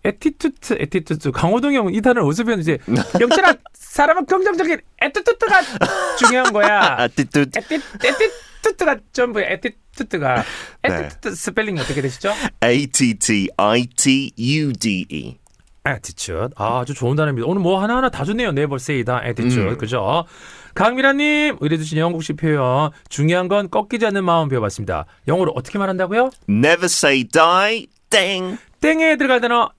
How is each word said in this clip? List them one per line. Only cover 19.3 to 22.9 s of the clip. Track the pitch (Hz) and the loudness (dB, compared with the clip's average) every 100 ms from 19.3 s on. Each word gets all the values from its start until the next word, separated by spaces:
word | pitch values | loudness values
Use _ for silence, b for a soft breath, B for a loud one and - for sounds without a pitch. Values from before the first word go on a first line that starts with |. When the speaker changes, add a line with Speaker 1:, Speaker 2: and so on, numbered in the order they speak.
| 120 120 123 98 | -2 0 0 0
Speaker 2:
음. | 120 | -4
Speaker 1:
그죠? | 113 123 101 160 165 B B B B | -4 -2 0 -2 -4 B B B B
강미라님, | - 214 254 269 277 294 302 302 - | 0 0 2 0 2 2 2 0 -2
의뢰주신 | 151 160 156 156 | -2 -2 -2 0
영국식 | 165 170 156 151 | 0 -2 -6 -2
표현. | 160 147 127 131 151 | 0 2 2 2 0